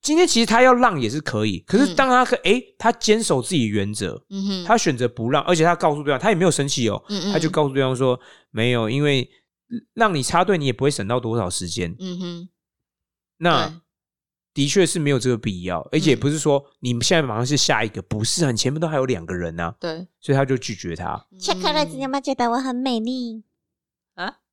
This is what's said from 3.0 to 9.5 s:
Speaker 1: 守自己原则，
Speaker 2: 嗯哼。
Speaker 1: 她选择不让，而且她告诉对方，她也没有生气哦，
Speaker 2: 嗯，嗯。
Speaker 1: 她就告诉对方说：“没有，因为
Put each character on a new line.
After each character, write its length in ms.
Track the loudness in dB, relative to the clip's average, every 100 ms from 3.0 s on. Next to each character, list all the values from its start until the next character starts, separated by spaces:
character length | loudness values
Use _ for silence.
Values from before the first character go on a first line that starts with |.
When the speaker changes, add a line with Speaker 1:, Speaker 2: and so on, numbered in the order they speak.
| 2 2
Speaker 1:
守 220 | 2 0
自 100 | 0
己 140 | 0 0
原 260 | 0 -2
则， 300 | -4 -6 -8 _
Speaker 2:
嗯 120 | -8 -4
哼。 180 | -4 0
Speaker 1:
她 100 | 2
选 220 | 2 0
择 100 | -2
不 220 | -2 -2
让， 140 | 0
而 120 | 2 2
且 80 |
她 120 | 4 4
告 180 | 0
诉 80 | 0
对 100 | -2
方， 80 | 0
她 100 | 0
也 60 | 2
没 80 |
有 60 | 2
生 180 | 2 -2
气 220 | 0 -2
哦， 100 | -2 -6
Speaker 2:
嗯， 120 | -6 -2
嗯。 80 |
Speaker 1:
她 40 | 0
就 100 | 0
告 200 | 0 0
诉 60 | 2
对 80 |
方 120 | 0 2
说 240 | 0 0 -6 -20 _
：“没 220 | -2 0
有， 180 | 0 0
因 140 | 0
为 260 | 0 0 -2 _ _